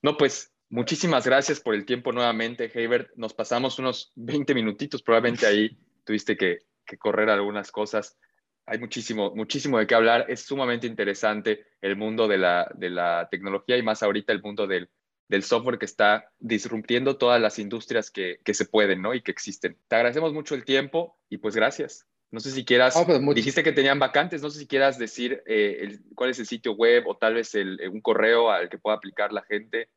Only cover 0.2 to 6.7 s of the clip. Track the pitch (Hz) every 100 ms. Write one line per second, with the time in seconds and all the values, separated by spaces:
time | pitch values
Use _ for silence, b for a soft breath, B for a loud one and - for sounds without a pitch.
0.2 | 139 - - _ _ 117 120 160 180 139
1.2 | 123 131 143 143 - 104 101 123 123 120
2.2 | 120 113 117 120 117 120 117 120 110 -
3.2 | 110 - 110 120 131 - 131 120 - -
4.2 | 117 147 143 131 110 104 143 131 - 113
5.2 | 120 117 110 104 107 - _ _ - 107
6.2 | - 104 92 87 _